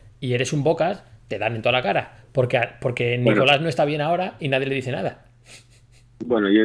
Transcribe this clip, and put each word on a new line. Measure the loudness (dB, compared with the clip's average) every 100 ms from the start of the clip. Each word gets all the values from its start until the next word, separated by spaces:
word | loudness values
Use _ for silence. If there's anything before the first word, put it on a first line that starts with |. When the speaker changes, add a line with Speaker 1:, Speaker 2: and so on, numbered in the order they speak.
| -20 -10
Speaker 1:
y | -4
eres | -2 -2
un | -2
bocas, | 0 0 -2 -4 -10 -20 -10
te | -6
dan | -4 -2
en |
toda | 0
la | 0
cara, | 0 -2 -4 -10 -6
porque, | -2 0 0 -2 -4
porque | -6 -2 -2 2
Speaker 2:
Bueno. | 2 4
Speaker 1:
Nicolás | 4 4
no | 2
está | 0 0
bien | 0
ahora | -2 -2 -4 -6
y | -2
nadie | -2 -2
le | -4
dice | -4
nada. | -6 -6 -8 _ _ -20 -20 -20 _ _ _ _ -14 -2
Speaker 2:
Bueno, | 0 4
yo, | 4